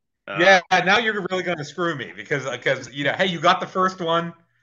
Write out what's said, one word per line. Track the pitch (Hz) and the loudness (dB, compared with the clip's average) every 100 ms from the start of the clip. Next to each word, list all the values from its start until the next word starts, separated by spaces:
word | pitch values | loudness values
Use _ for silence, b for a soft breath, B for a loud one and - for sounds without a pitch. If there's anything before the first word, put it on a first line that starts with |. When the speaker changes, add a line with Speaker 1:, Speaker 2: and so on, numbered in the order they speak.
| _ _ - | _ _ -8
Speaker 1:
Uh, | 101 | -2
Speaker 2:
Yeah, | 180 190 - 185 | 4 4 4 0
now | 170 208 | 4 2
you're | 226 208 170 | 2 -2 -4
really | 185 | -4
gonna | 175 165 | -4 -6
screw | 147 - 170 147 | -6 -6 -4 -4
me | 98 | -8
because, | 90 104 147 131 | -12 -6 -4 -4
uh, | 123 | -4
'cause, | 160 120 117 | -2 -2 -4
you | 139 | -4
know, | 139 | -2
hey, | 113 190 | 0 0
you | 170 | 2
got | 170 185 | 2 2
the | 180 | 0
first | 185 185 190 | 0 0 0
one. | 165 165 170 - _ _ | 0 0 0 -6 _ _